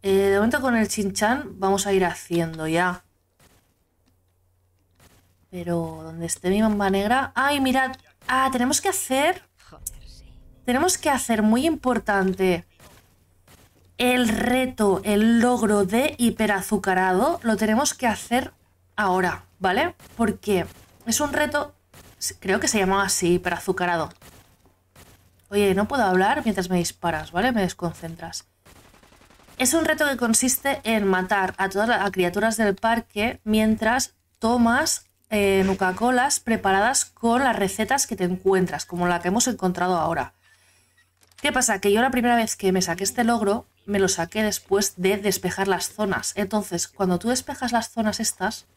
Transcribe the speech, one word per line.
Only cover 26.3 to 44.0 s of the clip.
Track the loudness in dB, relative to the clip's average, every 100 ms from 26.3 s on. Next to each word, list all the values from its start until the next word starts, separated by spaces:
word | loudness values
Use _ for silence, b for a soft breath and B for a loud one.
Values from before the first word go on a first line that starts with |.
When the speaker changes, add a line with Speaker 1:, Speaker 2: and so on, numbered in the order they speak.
| 2
Speaker 1:
mientras | -2 -2 0
me | 0
disparas, | -2 -4 -4 -4 -6
¿vale? | -2 0
Me | 0
desconcentras. | -2 -2 -8 -8 -14 -14 -14 -14 -16 _ _ -20 -20 -20 -20 -20 _ _ -20 -4
Es | 0 2
un | 2
reto | 0 0
que | 0
consiste | 0 2 2 -2 -2 -4
en | -2 0 2
matar | 0 0 0 -2 -2
a | -4
todas | 0 0
las | 0 0
criaturas | 0 0 2 -2 2
del | 0
parque | 0 0 0 -2 -4 -4 -4
mientras | 0 2 2 2 0 0 -4 _ _ _
tomas, | 0 4 4 4 0 -4 -8 _ _
eh, | 0 2 4 2
Nuka-Colas | 2 -2 0 0 2 2 -2
preparadas | -2 -2 2 2 2 0 -4
con | _ 0 2
las | 2 0
recetas | -2 -2 -2 0 -2
que | -2
te |
encuentras, | -2 0 2 2 2 -4 -8
como | -2 0
la | 0
que | 0
hemos | 0 0
encontrado | 0 -2 0 0 0
ahora. | 0 -2 -6 _ b b b b b b b _ _ -6
¿Qué | -2
pasa? | 0 0 0
Que | 2
yo | 2
la | 2
primera | 2 2 2
vez | 0 -2
que | 0
me | 0
saqué | 0 -4
este | -4 -2
logro, | 0 2 0 -2 -4 _ -4
me |
lo | 0